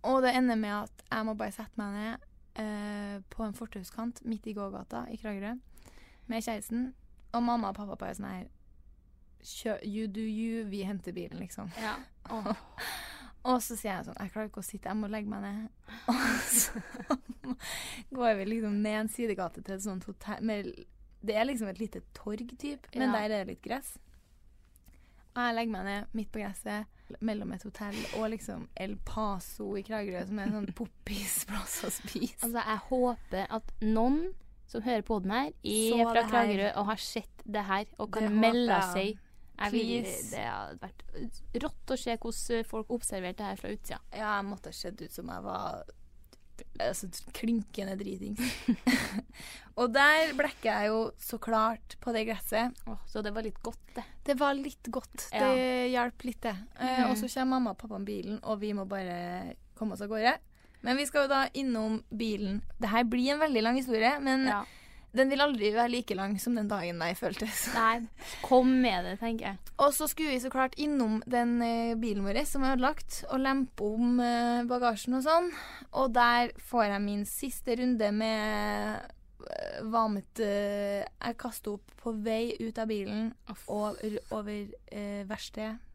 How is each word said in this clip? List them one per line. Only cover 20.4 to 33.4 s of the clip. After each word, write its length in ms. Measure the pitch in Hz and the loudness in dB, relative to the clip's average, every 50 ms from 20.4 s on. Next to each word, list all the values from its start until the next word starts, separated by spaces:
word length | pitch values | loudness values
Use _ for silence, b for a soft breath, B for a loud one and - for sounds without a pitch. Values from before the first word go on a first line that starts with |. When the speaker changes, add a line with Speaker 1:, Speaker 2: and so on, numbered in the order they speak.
Speaker 1:
med, 300 | 214 226 214 208 196 - - - - - - - - - - - | 0 0 0 -2 -4 -6 -10 -10 -16 -20 -20 -20 -20 -20 -20 -6
det 160 | - 214 208 | -4 0 2
er 80 | 214 233 | 4 4
liksom 240 | 269 277 233 220 196 | 2 2 -2 -2 -4
et 100 | 180 180 | -4 -4
lite 220 | 226 202 - 180 - - - | -6 -6 -6 -10 -14 -14 -20
torg, 340 | - - 208 208 220 240 247 247 - | -10 -8 -6 -6 -6 -8 -10 -10 -8
typ, 280 | - 285 285 269 - - - | -8 -8 -8 -8 -12 -8 -2
men 160 | 247 262 247 | 0 2 2
Speaker 2:
Ja. 20 | |
Speaker 1:
der 120 | 240 214 208 | 2 2 2
er 200 | 214 214 202 190 | 0 0 -2 -2
det 40 | 185 | -4
litt 140 | 185 - | -8 -10
gress. 360 | - - 233 269 277 - - - - - - - _ _ - - - - - - - - _ - _ - b b b b b b b b - | -6 -6 -6 -6 -6 -10 -14 -14 -18 -20 -20 -20 _ _ -20 -20 -20 -20 -20 -20 -20 -20 _ -20 _ -20 b b b b b b b b -4
Og 60 | 247 | 0
jeg 140 | 247 240 226 | 0 2 2
legger 160 | 226 233 226 | 0 0 0
meg 120 | 214 185 185 | -2 -2 -2
ned 200 | 196 202 202 208 - | -2 -4 -4 -4 -4
midt 180 | - 220 208 - | -4 -6 -6 -4
på 120 | - 220 | -6 -6
gresset, 440 | 202 196 190 - - 214 208 208 214 - b b b b - - | -6 -6 -8 -8 -6 -4 -4 -4 -6 -8 b b b b -12 -4
mellom 320 | 214 220 214 208 202 185 | -4 -2 -2 -2 -4 -6
et 100 | 185 180 | -8 -8
hotell 340 | - 214 - - 208 202 202 220 - - - | -10 -12 -10 -8 -8 -6 -6 -6 -6 -4 -4
og 100 | 214 220 214 | -2 -2 -2
liksom 360 | 226 220 - - 196 175 - - - | -4 -6 -8 -8 -8 -10 -10 -12 -10
El 200 | - 185 196 208 | -8 -8 -6 -6
Paso 760 | - - - - 220 220 208 202 180 - - - - 208 196 202 | -6 -6 -4 -2 -2 -2 -2 -2 -4 -6 -10 -10 -8 -6 -4 -4
i 60 | 196 | -6
Kragerø, 440 | 196 214 220 214 202 196 180 180 185 | -4 -4 -4 -4 -4 -4 -4 -6 -4
som 120 | 190 208 214 | -4 -4 -2
er 80 | 196 | -2
en 60 | - | -2
sånn 220 | 208 214 202 190 - | -2 -2 -4 -6 -6
<laughs> 60 | - | -8
poppisplass 1000 | 233 - - - - - 208 202 202 185 - - - - 208 214 - - - - - | -8 -10 -10 -12 -8 -6 -6 -4 -4 -2 -2 -4 -4 -2 -4 -4 -4 -4 -6 -4 -4
å 60 | - | -4
spise. 460 | - - - 196 - 175 220 - - - | -6 -6 -8 -6 -4 -2 -2 -2 -4 -6
Speaker 2:
Altså, 180 | - 233 233 233 | -6 -2 -2 -2
jeg 220 | - 220 220 214 - - | -2 -2 -2 -4 -2 0
håper 580 | 262 254 247 247 233 - - - - 185 | 2 2 4 2 0 -2 -6 -4 -4 -4